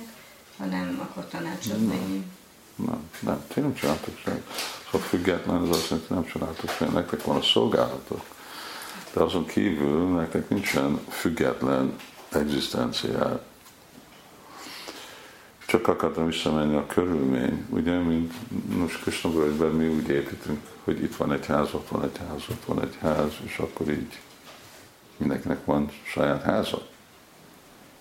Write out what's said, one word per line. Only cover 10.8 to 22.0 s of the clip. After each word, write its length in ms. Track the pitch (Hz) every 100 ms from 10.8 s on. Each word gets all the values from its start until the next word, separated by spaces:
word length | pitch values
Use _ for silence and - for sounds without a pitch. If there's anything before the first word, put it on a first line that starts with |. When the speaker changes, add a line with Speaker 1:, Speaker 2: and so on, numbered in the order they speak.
| 69 73 -
Speaker 2:
független 840 | - 90 80 69 62 65 67 67 - - - -
egzisztenciája. 1120 | 78 73 69 - - 62 - - - - - - - - - - - - - - - - - - - - - - - - - - - -
Csak 220 | 90 -
akartam 380 | 87 82 80 82
visszamenni 500 | 80 82 78 76 73
a 100 | 71
körülmény. 800 | - 90 80 67 65 64 - -
Ugye, 280 | - 80 90
mint 360 | 85 82 85 - - 98 - 98
most 240 | 85 -
Krisna 300 | - - 87
völgyben 400 | 80 76 76 80
mi 160 | 78 80
úgy 220 | 78 73
építünk, 500 | 69 - - - 73 - -
hogy 200 | - 78
itt 120 | 76 -
van 160 | 71
egy 140 | 69 -
ház, 280 | 73 71
ott 140 | 73 -
van 160 | -